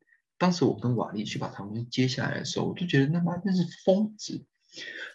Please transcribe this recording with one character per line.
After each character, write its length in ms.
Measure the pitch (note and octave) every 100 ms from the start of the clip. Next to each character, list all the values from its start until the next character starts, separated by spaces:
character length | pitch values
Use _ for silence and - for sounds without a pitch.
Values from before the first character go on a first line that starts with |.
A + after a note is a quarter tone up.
| _ _ _ -
当 160 | F3+
时 100 | F3
我 160 | B2 -
跟 160 | B2 A2+
瓦 160 | -
利 120 | G#2 -
去 140 | -
把 100 | A2+
唐 240 | - G2+
人 160 | A2+ A#2+
街 140 | -
接 40 | B2+
下 220 | B2+ -
来 80 | -
的 80 | -
时 140 | -
候， 80 | F2
我 80 | -
就 100 | F3
觉 140 | C#3
得 120 | C#3
他 80 | E3+
妈 160 | E3+ F3
真 180 | G3 F#3
是 100 | E3+ -
疯 320 | - G3 G#3+ -
子。 300 | - - - _ _ - - - -